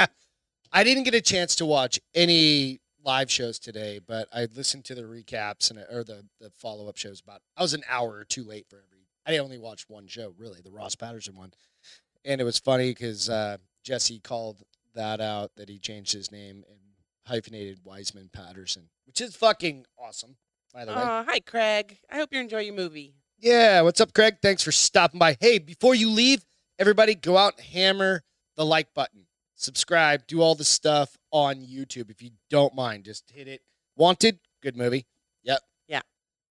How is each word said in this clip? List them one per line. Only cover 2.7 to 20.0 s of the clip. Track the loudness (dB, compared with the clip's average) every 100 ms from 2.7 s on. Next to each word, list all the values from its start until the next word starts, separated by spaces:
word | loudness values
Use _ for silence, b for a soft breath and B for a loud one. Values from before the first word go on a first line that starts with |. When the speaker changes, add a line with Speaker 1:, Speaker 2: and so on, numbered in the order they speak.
| -8 _ _
Speaker 1:
live | -4 -2 -2
shows | -4 -6 -10
today, | -14 -12 -12 -12
but | -12 -10 -8
I | -8 -8
listened | -6 -8 -8 -10
to | -16
the |
recaps | -18 -20 -14 -10 -10 -6 -6
and, | -8 -14
or | -12
the, | -12 -16 -20 _
the | -20 _
follow-up | -14 -14 -14 -14
shows | -16 -18
about, | -20 -20 _ -6
I |
was | -4
an | -4 -6
hour | -4 -4
or | -8
two | -12 -12
late | -12 -18 -20
for | _
every, | _ _ _ _
I | -6 -4
only | -4 -12
watched | -18 -18 -20
one | -20 -20
show, | -16 -16 -18
really, | -20 -20
the | -20
Ross | -16 -14 -12
Patterson | -14 -16 -18 -20
one. | -20 _ b b b b b b
And | -6 -4
it |
was | -2 -2
funny | 0 2 0
'cause, | -4 -8 -8 -6
uh, | -4 -6 -8 _ _
Jesse | -10 -4 -4 -6
called | -12 -10 -10 -16 _ _ _
that | -12 -8 -6
out, | -6 -8 -10 -14
that | -20
he | -16
changed | -16 -12 -10
his | -10 -12
name | -18 -20 -20 _
and | _ _ _ _ _ -12
hyphenated | -10 -10 -14 -16 -16
Wiseman | -20 -18 -16 -18 -20
Patterson, | -20 -20 -18 -14 -14 _ _ _
which | -12
is | -12 0
fucking | 0 0 -4 -8 _
awesome, | -20